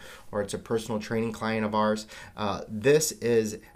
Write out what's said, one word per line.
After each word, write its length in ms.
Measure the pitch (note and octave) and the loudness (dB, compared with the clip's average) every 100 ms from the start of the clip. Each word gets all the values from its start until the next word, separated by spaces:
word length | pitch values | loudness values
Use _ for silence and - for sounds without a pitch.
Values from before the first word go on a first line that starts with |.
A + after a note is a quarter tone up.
| - - - | -12 -18 -8
or 80 | G#2+ | -4
it's 140 | G2+ | -4
a 40 | G#2 | -6
personal 400 | - A2+ A2 G#2+ | -2 -4 -2 -6
training 340 | - A2+ A2+ | -2 -2 -2
client 340 | A2 A2 A2+ G#2+ | -2 -2 0 0
of 80 | |
ours. 320 | G#2+ G#2+ G#2+ - - - - | 2 2 2 -4 -16 -16 -6
Uh, 240 | G#2 F#2 - | -4 -4 -6
this 460 | G#2+ A#2+ D3+ - | 0 6 6 4
is 460 | - A#2 A#2 A2 - - | -2 2 4 2 -2 -14